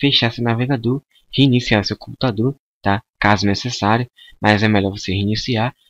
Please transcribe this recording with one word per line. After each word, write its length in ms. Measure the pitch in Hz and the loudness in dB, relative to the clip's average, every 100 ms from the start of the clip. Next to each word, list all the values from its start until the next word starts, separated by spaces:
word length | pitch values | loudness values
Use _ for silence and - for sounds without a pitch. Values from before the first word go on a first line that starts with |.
fechar 320 | 143 - 117 | 0 2 0
seu 100 | 117 | -2
navegador, 600 | 117 113 127 131 117 139 - _ _ | -2 -2 -2 -2 -2 -4 -6 _ _
reiniciar 540 | - 139 123 - 107 | 2 4 4 2 0
seu 120 | 95 104 | 0 -6
computador, 600 | - - 127 104 123 - _ _ | -10 -6 -4 0 -2 -4 _ _
tá? 220 | 101 98 - _ | -2 -2 -4 _
Caso 260 | 104 104 101 | 2 2 0
necessário, 640 | 98 123 - 101 117 123 _ - - | -2 -4 -2 0 0 -2 _ -20 -2
mas 220 | 107 104 | 2 4
é 60 | 107 | 4
melhor 220 | 104 98 | 2 0
você 220 | 98 - | -4 -4
reiniciar 640 | 95 101 110 - 113 123 - | -2 -2 -2 -2 -2 -4 -6